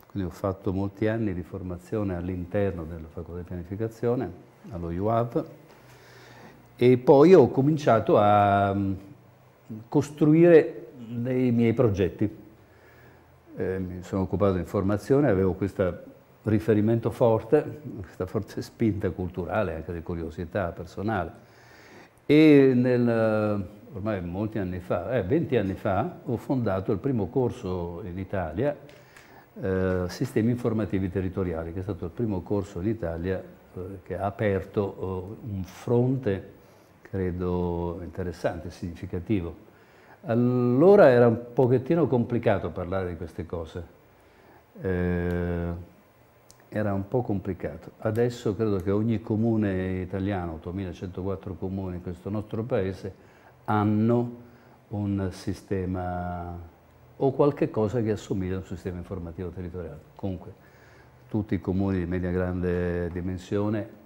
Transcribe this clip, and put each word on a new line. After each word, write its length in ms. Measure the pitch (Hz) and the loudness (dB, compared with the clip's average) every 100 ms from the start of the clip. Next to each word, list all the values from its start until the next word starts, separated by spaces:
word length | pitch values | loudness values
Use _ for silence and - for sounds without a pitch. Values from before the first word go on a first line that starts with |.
| - | -10
Quindi 180 | 101 90 | -6 -6
ho 40 | |
fatto 360 | - 98 95 107 | -4 -4 -2 -2
molti 360 | 95 98 - 107 | -2 -4 -2 -2
anni 260 | 117 107 | 0 -2
di 100 | 90 | -4
formazione 720 | - 95 90 87 - 110 101 | -8 -8 -8 -10 -6 -4 -2
all'interno 680 | 87 87 90 87 104 98 90 | -4 -4 -6 -4 0 0 -2
della 240 | 78 85 78 | -8 -10 -12
facoltà 320 | - 85 87 | -12 -12 -12
di 60 | 87 | -10
pianificazione, 840 | 90 82 98 110 - 120 131 92 90 - - 190 | -10 -8 -6 -6 -4 -2 -2 -4 -10 -20 -20 -14
allo 180 | 90 85 | -8 -6
uav, 600 | 85 104 117 120 - - - - - - - - - - - - - - - | -2 0 0 0 -4 -6 -12 -20 -20 -20 -20 -20 -20 -20 -20 -20 -20 -12 2
e 220 | 123 123 | 4 6
poi 340 | 123 139 165 | 8 8 10
ho 160 | 185 120 | 10 8
cominciato 720 | - 139 151 - 110 - 135 | 4 2 2 4 4 4 4
a, 560 | 104 104 101 101 101 | 6 6 6 4 2
mm, 180 | 98 98 95 - - - - - _ - 110 - | 0 -2 -4 -10 -20 -20 -20 -20 _ -16 -16 -2
costruire 1000 | 151 - - 151 160 170 160 - - - | 0 0 2 6 8 10 10 8 -2 -16
dei 560 | 127 113 120 127 127 127 | -16 -8 -4 -2 2 2
miei 200 | 117 117 | 4 4
progetti. 580 | 113 120 95 87 - 107 - - - - - - - - - _ - - 294 | 4 2 2 0 0 -4 -4 -20 -20 -20 -20 -20 -20 -20 -20 _ -20 -16 -8
Eh, 220 | 95 92 | -4 -4
mi 240 | 90 90 | -6 -8
sono 180 | 90 95 | -6 -2
occupato 380 | 92 92 101 92 | 0 2 2 2
di 60 | |
formazione, 680 | 85 104 92 104 - 139 143 | 0 -2 0 0 2 2 4
avevo 240 | 95 95 | 4 2
questo 580 | 90 98 - 92 90 - - - - | 0 -4 -2 -2 -4 -12 -20 -20 -8
riferimento 680 | - 104 117 107 107 117 117 | 0 0 4 4 4 2 0
forte, 680 | - 120 110 - 151 - - 127 170 | 2 4 4 4 2 2 -8 -12 -12
questa 260 | - - 92 | -12 -8 -6
forte 360 | 110 - - | -6 -6 -10
spinta 480 | - - 117 95 95 | -8 0 0 0 -2
culturale, 680 | 85 90 92 82 107 90 80 | -4 -6 -6 -4 -2 -2 -4
anche 160 | 80 | -8
di 100 | 85 | -8
curiosità 640 | 80 85 80 80 85 107 85 | -6 -8 -8 -8 -6 -4 -4
personale. 760 | 87 87 - 101 101 82 - - - - - - - - _ - | -6 -12 -8 -4 -2 -4 -10 -20 -20 -20 -20 -20 -20 -20 _ 4
E 460 | 151 156 143 135 | 8 10 10 8
nel, 920 | 123 127 123 120 113 110 107 107 104 90 - - | 6 4 4 4 2 2 2 0 -2 -6 -12 -14
ormai 280 | 107 107 98 | -8 -4 -4
molti 360 | 87 92 107 107 | -4 -4 -4 -4
anni 200 | 92 90 | -6 -6
fa, 300 | - 98 98 | -4 -4 -2
eh, 100 | 123 | -2
venti 340 | 90 160 147 120 | 0 0 0 0
anni 180 | 95 | 0
fa, 460 | 92 107 95 170 - | -2 -2 0 -2 -6
ho 120 | - 113 | -6 -4
fondato 560 | - 135 107 95 98 | -2 -2 0 -2 -2
il 60 | 98 | -2
primo 300 | 139 120 92 | 0 -2 -2
corso 760 | 135 120 - 92 90 85 87 | 0 -2 -2 -6 -4 -6 -8
in 140 | 90 90 | -10 -10
Italia, 580 | 95 95 80 80 143 - - - - - - - - 214 | -6 -4 -4 -2 -2 -4 -12 -20 -20 -20 -20 -20 -20 -8
eh, 440 | 101 95 95 92 90 | -2 0 0 0 -2
Sistemi 420 | - 127 113 113 | -4 -4 0 0
Informativi 600 | 120 123 110 101 98 95 | 0 -2 -2 -2 -2 -2
Territoriali, 600 | 98 92 101 90 80 82 | -2 -4 -2 -4 -4 -6
che 80 | 90 | -8
è 20 | |
stato 240 | 92 87 90 | -8 -8 -8
il 40 | |
primo 300 | - 117 92 | -6 -4 -4
corso 380 | 85 104 98 85 | -2 -4 -4 -6
in 80 | 101 | -4
Italia, 500 | 107 85 82 90 92 | -4 -6 -4 -4 -4
eh, 420 | - - - 92 92 95 | -6 -20 -18 -12 -12 -12
che 160 | - 90 | -10 -4
ha 80 | 98 | -4
aperto, 1080 | - 107 95 92 110 98 - 92 92 90 110 | -2 0 0 -2 -2 -2 -4 -6 -6 -8 -12
eh, 60 | 113 | -8
un 160 | 98 | -8
fronte, 880 | 90 - - 120 127 131 107 95 - - - - - _ | -8 -8 0 2 2 0 -2 -4 -6 -20 -20 -20 -20 _
credo, 960 | - 95 92 87 90 90 87 85 85 85 | -8 -4 -2 -2 -2 -2 -2 -2 -4 -6
interessante, 680 | 80 95 90 85 131 85 90 | -10 -8 -8 -4 -6 -6 -12
significativo. 920 | - 90 82 92 90 87 104 85 78 - - - - - - 175 | -10 -10 -10 -8 -8 -2 -2 -4 -10 -20 -20 -20 -20 -20 -12 -2
Allora 800 | 117 123 123 123 127 180 156 147 | 0 2 2 2 6 8 10 10
era 160 | 120 120 | 8 6
un 120 | 113 - | 4 -2
pochettino 540 | - 123 127 131 170 143 | 2 4 2 2 2 2
complicato 640 | 127 113 120 117 98 87 | 2 0 0 0 0 -2
parlare 400 | 92 87 95 90 | -6 -4 -4 -4
di 60 | 85 | -6
queste 280 | 85 - | -10 -10
cose, 380 | 82 85 82 90 82 - _ _ _ _ - - _ 208 | -8 -8 -8 -12 -14 -18 _ _ _ _ -20 -20 _ -6
eh, 1120 | 98 90 90 87 87 87 87 87 85 87 90 - _ _ _ _ _ - - 107 | -2 0 2 0 0 0 -2 -2 -4 -6 -12 -20 _ _ _ _ _ -20 -8 -4
era 160 | 104 | -2
un 140 | 98 98 | -2 -2
po' 160 | 127 | -2
complicato. 720 | 117 98 101 90 78 80 - - | -2 -4 -4 -6 -8 -10 -16 -6
Adesso 580 | 110 107 120 120 113 98 | -2 0 0 0 -4 -2
credo 220 | 110 98 | 0 0
che 120 | 98 | 0
ogni 300 | 101 113 107 | 0 0 -2
comune 800 | - 107 117 110 104 92 92 92 | -2 0 2 2 0 0 -2 -4
italiano, 540 | 90 95 95 95 87 | -4 -4 -2 -2 -4
ottomilacentoquattro 1000 | 80 87 92 92 85 92 92 95 92 98 | -8 -8 -6 -6 -8 -10 -6 -6 -6 -8
comuni 420 | 90 95 95 92 90 | -8 -6 -6 -6 -8
in 60 | |
questo 280 | 92 87 98 | -8 -10 -6
nostro 340 | 107 104 113 | -6 -6 -6
paese, 500 | 120 120 95 90 - - - - - _ - | -2 -2 -2 -6 -10 -14 -20 -20 -20 _ -2
hanno 760 | 107 107 107 113 120 120 120 - - - - - | 2 2 2 4 2 0 -6 -18 -20 -20 -20 -10
un 400 | 104 101 98 95 | -4 -2 -2 -2
sistema 1300 | 92 - 90 - 98 90 92 90 90 90 87 87 85 82 - _ - - - | -6 -8 -8 -6 -4 -4 -4 -4 -6 -6 -8 -10 -12 -16 -20 _ -20 -16 -2
o 140 | 139 | 0
qualche 400 | 135 147 143 160 | 4 2 2 -2
cosa 320 | 110 110 123 | 0 0 0
che 80 | 110 | 0
assomiglia 460 | 101 - 101 92 92 | -2 -4 -4 -2 -4
a 20 | |
un 60 | |
sistema 340 | - 87 95 90 | -8 -10 -8 -8
informativo 520 | 87 90 87 - 90 | -8 -10 -10 -10 -10
territoriale. 500 | 90 87 90 78 76 - - | -8 -10 -10 -12 -14 -20 -10
Comunque 360 | 101 87 - - - - - - - - - | -8 -8 -12 -20 -20 -20 -20 -20 -20 -20 -6
tutti 260 | 107 101 | -4 -2
i 60 | 98 | -4
comuni 380 | - 92 98 95 | -2 -2 0 0
di 80 | 85 | -2
media 260 | 92 90 | -2 -2
grande 760 | 90 90 90 90 90 87 87 87 | -2 -2 -2 -2 0 -2 -2 -4
dimensione 920 | 87 90 90 - 101 104 107 - - | -6 -6 -8 -4 -2 -2 -4 -6 -14